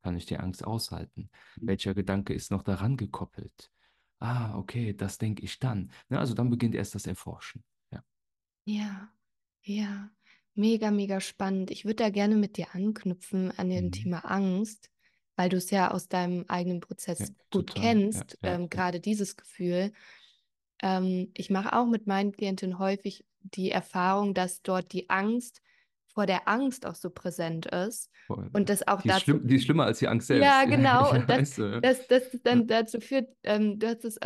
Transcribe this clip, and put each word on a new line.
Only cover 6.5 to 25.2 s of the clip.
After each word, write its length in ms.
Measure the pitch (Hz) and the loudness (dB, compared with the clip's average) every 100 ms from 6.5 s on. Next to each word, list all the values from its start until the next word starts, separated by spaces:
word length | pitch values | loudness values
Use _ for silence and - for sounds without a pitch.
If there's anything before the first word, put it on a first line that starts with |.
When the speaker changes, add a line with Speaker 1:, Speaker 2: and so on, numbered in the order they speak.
Speaker 1:
beginnt 240 | 117 117 | 2 0
erst 200 | - 98 101 | 0 -4 -6
das 100 | - | -8
Erforschen. 560 | 90 - 82 - 107 _ _ - | -8 -10 -14 -14 -18 _ _ -18
Ja. 100 | - - _ _ _ _ _ 208 | -18 -18 _ _ _ _ _ -6
Speaker 2:
Ja, 440 | 208 208 190 208 _ _ _ _ _ | -4 -4 -8 -16 _ _ _ _ _
ja. 460 | 202 208 202 202 208 _ _ _ _ | -6 -4 -4 -6 -12 _ _ _ _
Mega, 360 | 208 220 220 214 | 0 2 4 2
mega 300 | 208 202 190 | 0 0 -2
spannend. 500 | - - 190 190 185 | -4 -6 -2 -2 -4
Ich 140 | - 202 | -6 -4
würd 140 | 220 | 0
da 100 | 214 | 0
gerne 260 | 202 208 214 | 2 4 4
mit 200 | 202 - | 2 -2
dir 160 | 165 | -8
anknüpfen 760 | 180 208 214 185 180 - 185 185 | -4 -2 -2 -4 -6 -4 -2 -2
an 180 | - 185 | -2 -2
dem 200 | 180 180 | 0 -2
Speaker 1:
Mhm. 0 | |
Speaker 2:
Thema 280 | 185 202 170 - | -2 -4 -4 -2
Angst, 640 | 190 196 185 214 - _ _ _ _ _ - | 0 0 0 -2 -8 _ _ _ _ _ 0
weil 120 | 180 | 2
du's 220 | 185 175 | 2 0
ja 200 | 202 180 | 2 2
aus 180 | 185 - | 0 -2
deinem 360 | 180 180 180 170 | -2 0 -2 -2
eigenen 320 | 180 180 175 | -2 -2 -4
Prozess 380 | - - - 170 | -6 -12 -8 -6
Speaker 1:
Ja, 100 | 101 - - | -8 -10 -4
Speaker 2:
gut 240 | 190 - | -2 -2
Speaker 1:
total. 0 | |
Speaker 2:
kennst, 640 | - 226 214 202 208 - - | -2 2 4 2 -2 -8 -8
Speaker 1:
Ja, 80 | 185 | -4
ja, 60 | 175 | -4
Speaker 2:
ähm, 120 | 175 | -4
Speaker 1:
ja. 100 | - | -2
Speaker 2:
gerade 180 | 180 175 | -2 -2
dieses 360 | 202 214 190 - | -2 -2 -4 -8
Gefühl. 560 | - - 175 175 196 - - - _ _ _ _ _ - | -18 -6 -2 0 -2 -4 -20 -20 _ _ _ _ _ -6
Ähm, 500 | 190 185 185 185 185 - | -2 0 2 0 -2 -6
ich 140 | - | -2
mach 220 | 190 196 | 0 2
auch 140 | 226 240 | 2 2
mit 200 | 226 208 | 2 0
meinen 240 | 196 202 | 0 0
Klientinnen 460 | - 196 190 185 185 | -2 -4 -2 -4 -2
häufig 460 | 190 196 202 - _ _ | -2 -2 -6 -10 _ _
die 300 | 196 - 185 | -14 -6 -2
Erfahrung, 640 | 190 - 185 180 196 202 | -2 -4 -2 2 2 2
dass 280 | 180 180 - | 0 -2 -4
dort 300 | - 185 180 | -2 -2 -2
die 180 | 185 - | -6 0
Angst 520 | 190 | 0